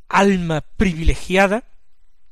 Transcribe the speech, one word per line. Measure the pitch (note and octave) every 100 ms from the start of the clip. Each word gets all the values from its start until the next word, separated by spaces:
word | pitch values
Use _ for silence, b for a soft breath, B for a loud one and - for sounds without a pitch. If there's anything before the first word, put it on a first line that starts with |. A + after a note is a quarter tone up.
| -
alma | F3+ G3 F#3 E3+ D3+
privilegiada, | - - G3 D#3+ D#3 C3+ - F#3 G3 G#3+ - - - - - - -